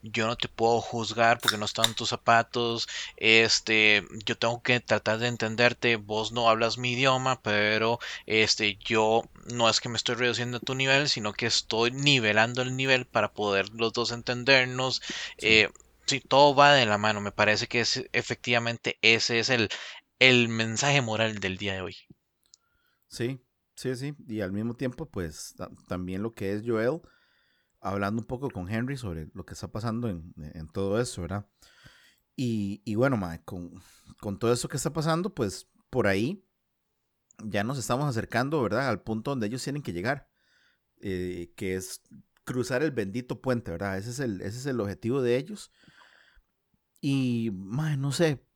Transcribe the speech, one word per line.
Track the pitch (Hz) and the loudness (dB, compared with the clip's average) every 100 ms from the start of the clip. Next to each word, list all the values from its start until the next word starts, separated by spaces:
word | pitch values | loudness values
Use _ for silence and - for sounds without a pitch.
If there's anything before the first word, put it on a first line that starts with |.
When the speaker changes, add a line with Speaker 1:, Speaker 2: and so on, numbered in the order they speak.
Speaker 1:
yo | 110 107 110 | -8 -2 -2
no | 120 | -2
te | - | -6
puedo | - 113 117 | 0 4 4
juzgar | - 120 107 110 117 117 | 0 -6 -4 2 4 4
porque | - 107 | 2 0
no | 104 | -2
estaba | - 117 | -4 -4
en | |
tus | 113 117 | -4 -4
zapatos, | 123 - 117 117 123 120 117 - - - - | -2 4 4 4 -2 -2 -2 -6 -8 -12 -2
este, | 110 113 113 - - 110 107 104 92 110 | 4 6 6 2 2 4 6 4 0 -10
yo | 107 120 | -6 -2
tengo | 117 120 | -2 -2
que | - 123 | 0 0
tratar | - 127 - 110 | 2 0 0 0
de | 120 | -2
entenderte, | 120 113 110 120 120 123 113 | -2 -4 2 2 2 0 0
vos | 104 107 110 | -2 -4 -2
no | 117 117 | 2 4
hablas | 110 117 113 | 4 2 0
mi | 123 | -4
idioma, | 120 135 131 131 127 | 2 2 2 0 -2
pero, | - 104 104 107 113 117 - - | 0 2 2 2 0 0 -4 -12
este, | - 107 107 - 107 98 | -2 2 2 2 0 -2
yo | - 113 110 113 - - - | -2 2 4 2 0 -14 -12
no | 120 113 | 2 2
es | 110 | 2
que | 127 | -2
me | 113 | -4
estoy | - | -4
reduciendo | 117 123 117 120 123 | 0 0 0 -4 -6
a | |
tu | - | -6
nivel, | 131 135 135 147 | -2 2 2 2
sino | 127 104 | -2 -4
que | 104 | -2
estoy | 117 - - 110 120 | -2 -2 -2 0 0
nivelando | 131 143 139 110 104 117 123 | 2 2 4 4 2 2 0
el | 127 | -4
nivel | 131 135 131 | -2 2 2
para | 127 117 104 | 2 0 0
poder | - 104 98 98 | 0 0 2 0
los | 113 113 | -2 -2
dos | 110 113 | 0 -4
entendernos. | 120 117 123 123 135 127 127 131 120 - - - - | -4 -4 -4 4 4 4 -2 -4 -4 -8 -10 -10 -4
Speaker 2:
Sí. | 110 | 4
Speaker 1:
Eh, | 110 104 - _ _ - | 6 6 0 _ _ -4
sí, | 139 | -4
todo | - 135 147 | 4 6 6
va | 135 143 | 8 8
de | 143 117 | 8 6
la | 104 | 2
mano, | 107 104 | 2 0
me | 101 | -4
parece | - 104 107 120 | 2 2 2 0
que | 123 | 0
es, | 113 - - | 0 -2 -2
efectivamente | - 120 120 - 120 117 117 - - | -4 -2 -6 0 0 0 -4 -6 2
ese | 110 113 - 117 | 4 4 4 0
es | 113 | 2
el, | 127 104 - - - _ _ | 2 2 -2 -12 -16 _ _
el | 127 123 117 | 6 6 4
mensaje | 113 113 110 143 143 | 0 -2 -2 2 2
moral | 120 107 110 107 | 2 0 0 0
del | 95 95 | -4 -4
día | 101 | -4
de | 95 | -4
hoy. | 90 - - - _ _ _ _ _ _ _ _ _ | -8 -12 -20 -20 _ _ _ _ _ _ _ _ _
Speaker 2:
Sí. | - 120 135 _ _ _ - | -6 -6 -6 _ _ _ -10
Sí, | 127 | -6
sí, | 127 139 147 - | -6 -6 -10 -8
y | 107 | -4
al | 95 | -4
mismo | 98 113 | -2 -4
tiempo, | 120 131 - 156 | -4 -6 -6 -10
pues, | - 85 76 - - | -6 -8 -8 -16 -14
ta-, | - - _ | -14 -14 _
también | 90 90 92 | -8 -6 -6
lo | 107 | -6
que | - 98 | -6 -4
es | 104 117 | -4 -2
Joel, | 110 117 160 - _ _ _ _ _ _ _ | 0 0 -2 -8 _ _ _ _ _ _ _
hablando | 98 98 101 110 | -6 -2 -2 -4
un | 113 | -6
poco | 127 139 | -6 -6
con | 104 90 | -8 -6
Henry | 113 123 139 | -4 -4 -6
sobre | 110 82 78 | -8 -8 -10
lo | - 85 | -14 -16
que | |
está | - 95 | -12 -10
pasando | 107 113 110 120 | -8 -6 -4 -4
en, | 85 85 - | -6 -10 -16
en | 76 85 78 | -14 -12 -12
todo | - 98 104 | -6 -2 0
eso, | 123 - | -2 -4
¿verdad? | 85 98 101 _ _ _ - _ _ _ _ | -6 -6 -8 _ _ _ -20 _ _ _ _
Y, | - 123 110 101 104 | -6 -2 -2 -2 -6
y | - 104 | -4 0
bueno, | 131 123 | 2 2
mae, | 90 82 | -2 -8
con, | - 92 87 87 - _ _ - | -12 -12 -12 -16 -20 _ _ -12
con | 107 98 | -10 -4
todo | 117 | 0
eso | 120 - | 0 0
que | 143 | -6
está | 156 | -6
pasando, | 156 156 160 185 | -2 -2 0 -2
pues, | - 110 - - _ _ | -2 -4 -4 -16 _ _
por | 127 101 | -2 2
ahí | 98 120 202 _ _ _ _ _ _ _ _ _ _ | 2 0 -4 _ _ _ _ _ _ _ _ _ _
ya | 110 101 | -6 -2
nos | 104 139 | -2 -4
estamos | 107 123 147 | -2 -2 0
acercando, | 113 104 110 131 156 | -2 -2 -2 0 0
¿verdad? | 110 107 135 | 0 0 0
Al | 104 | -2
punto | - 110 110 | -4 -6 -4
donde | 139 104 | -4 -4
ellos | 127 | -4
tienen | - 143 | -6 -8
que | 143 | -6
llegar, | 85 101 143 _ _ _ _ _ _ _ _ | -6 -4 -4 _ _ _ _ _ _ _ _
eh, | 104 92 90 90 87 - | -6 -4 -4 -8 -12 -8
que | 98 92 | -4 -4
es | 92 - _ - _ _ | -6 -14 _ -20 _ _
cruzar | - 123 120 127 | -8 -4 -2 0
el | 156 | -2
bendito | 123 98 101 123 117 | -2 -4 -6 -8 -8
puente, | 131 123 - | -2 -2 -4
¿verdad? | 85 98 95 | -6 -4 -4
Ese | 107 | -6
es | 123 | -6
el, | 135 95 | -6 -4
ese | - 117 | -8 -8
es | 139 | -6
el | 127 | -4
objetivo | 101 95 113 135 | -4 -4 -4 0
de | 123 123 | 2 0
ellos. | 156 208 - _ _ _ - _ _ _ _ _ _ _ _ _ | -2 -14 -16 _ _ _ -20 _ _ _ _ _ _ _ _ _
Y, | 143 139 127 120 113 | -2 0 0 0 -2
mae, | 95 95 120 156 143 | -6 -6 -4 -2 -2
no | 139 | -2
sé | 131 165 139 _ | 0 0 0 _